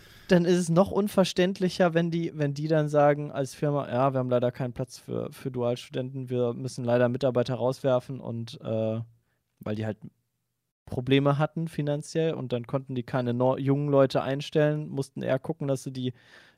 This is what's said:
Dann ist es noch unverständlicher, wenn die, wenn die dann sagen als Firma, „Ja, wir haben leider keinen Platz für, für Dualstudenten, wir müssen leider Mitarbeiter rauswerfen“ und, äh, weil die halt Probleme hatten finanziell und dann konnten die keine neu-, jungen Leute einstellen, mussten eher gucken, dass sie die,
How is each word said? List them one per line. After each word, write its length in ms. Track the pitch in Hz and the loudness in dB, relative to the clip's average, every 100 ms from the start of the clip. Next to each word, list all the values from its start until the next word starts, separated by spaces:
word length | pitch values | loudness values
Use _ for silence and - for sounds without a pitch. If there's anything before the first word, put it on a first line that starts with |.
| - - - | -20 -18 2
Dann 160 | 180 | 4
ist 140 | 175 180 | 4 2
es 100 | 170 | 4
noch 220 | 165 196 | 4 4
unverständlicher, 1040 | 190 208 - 180 - 180 190 180 - 180 | 2 2 2 2 2 0 0 -2 2 2
wenn 160 | 165 170 | 2 0
die, 220 | 170 165 | -2 -4
wenn 180 | 156 143 | -2 -2
die 160 | 139 156 | -2 0
dann 200 | 160 151 | 2 4
sagen 400 | 147 147 147 147 | 6 6 4 -2
als 220 | - 135 | -4 -6
Firma, 340 | - 151 143 131 | -4 -2 -2 -2
„Ja, 240 | 120 135 | 0 2
wir 60 | 131 | 0
haben 100 | 127 | 0
leider 240 | 123 123 | 2 2
keinen 220 | - 127 | -2 -6
Platz 240 | 117 131 - | -6 -8 -10
für, 340 | - 117 - | -8 -6 -6
für 180 | 151 135 | -8 -8
Dualstudenten, 760 | 127 120 120 - 143 127 135 123 | -2 -2 -2 -6 -8 -6 -8 -4
wir 240 | 123 120 | -2 0
müssen 320 | 120 131 - | -2 -8 -4
leider 240 | 120 120 123 | 2 4 4
Mitarbeiter 460 | 123 135 123 120 | 2 2 2 0
rauswerfen“ 680 | 120 123 131 139 123 - 131 | 0 -2 0 0 0 0 -10
und, 400 | 113 117 117 - | -8 -8 -8 -10
äh, 400 | - 110 110 110 117 _ _ _ _ _ | -4 -2 -2 -4 -8 _ _ _ _ _
weil 140 | - | -8
die 120 | 107 110 | -4 -4
halt 100 | 101 - - _ _ _ _ _ _ | -8 -14 -20 _ _ _ _ _ _
Probleme 540 | - - 127 135 143 139 | -8 -6 2 4 4 2
hatten 280 | 156 - 165 | -2 -4 -6
finanziell 640 | - 147 147 - 165 160 | -4 -2 -4 -4 -2 -2
und 180 | 147 127 | -2 -4
dann 140 | 120 117 | -6 -4
konnten 280 | 135 135 | -6 -4
die 80 | 127 | -6
keine 280 | 117 135 120 | -4 -2 0
neu-, 240 | 120 127 131 | 2 2 2
jungen 300 | 135 139 147 | 2 0 4
Leute 340 | 139 135 143 | 6 6 4
einstellen, 680 | - 139 147 160 151 151 151 | -2 -4 -2 2 2 0 -4
mussten 320 | 135 131 - | -6 -6 -6
eher 160 | 123 131 | -2 -2
gucken, 280 | - 160 143 | -2 -6 -2
dass 160 | 135 | -2
sie 100 | - | -4
die, 200 | 131 127 - _ - - | -6 -6 -6 _ -20 -20